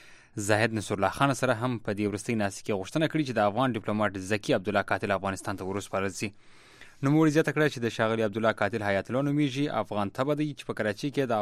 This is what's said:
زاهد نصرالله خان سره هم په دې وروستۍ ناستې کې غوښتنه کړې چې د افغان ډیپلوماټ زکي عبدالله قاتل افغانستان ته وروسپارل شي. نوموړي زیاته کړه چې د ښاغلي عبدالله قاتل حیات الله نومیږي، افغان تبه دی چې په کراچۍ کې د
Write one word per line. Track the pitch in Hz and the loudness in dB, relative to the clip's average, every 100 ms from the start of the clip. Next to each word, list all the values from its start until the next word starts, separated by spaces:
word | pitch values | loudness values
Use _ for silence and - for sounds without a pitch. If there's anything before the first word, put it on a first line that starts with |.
| - - - - 101 | -20 -20 -14 -6 2
زاهد | 107 113 110 | 4 4 0
نصرالله | 101 98 95 - | -2 0 0 4
خان | 139 | 2
سره | 131 127 113 | 2 0 0
هم | 127 113 - | -2 -4 -4
په | 101 | -2
دې | 104 | 0
وروستۍ | 101 - 113 | -2 -2 -2
ناستې | 101 - - | -2 -4 -4
کې | 101 | -4
غوښتنه | 95 156 156 | -2 -2 0
کړې | 156 135 | 0 0
چې | 110 | 2
د | 104 | 2
افغان | 104 131 113 | 2 0 0
ډیپلوماټ | 110 107 104 98 92 | -2 0 0 -2 -2
زکي | 107 - 120 | -2 0 0
عبدالله | 95 101 - | 2 0 2
قاتل | 101 104 | 0 0
افغانستان | 95 98 95 - 95 | 0 -2 -4 -6 -6
ته | 92 | -4
وروسپارل | 101 - 98 98 87 | -6 -4 -2 -2 -4
شي. | 107 - - - - - - - | -8 -8 -20 -20 -20 -20 -20 -4
نوموړي | 139 151 160 147 | 2 4 6 4
زیاته | 156 | 2
کړه | 147 151 | 2 0
چې | 131 | 0
د | 117 - | -4 0
ښاغلي | 113 113 110 | 0 2 0
عبدالله | 107 113 110 | 2 0 2
قاتل | 101 110 101 | 0 0 0
حیات | 98 95 | 0 0
الله | 123 143 | -2 0
نومیږي، | 147 147 127 147 110 | 2 0 0 -2 -2
افغان | 104 104 101 - | -2 -2 -2 -2
تبه | 135 147 | -2 0
دی | 151 | -2
چې | 135 - | -6 -8
په | 113 | -2
کراچۍ | 107 101 147 | -2 -2 -4
کې | 143 127 | -2 0
د | 110 | 0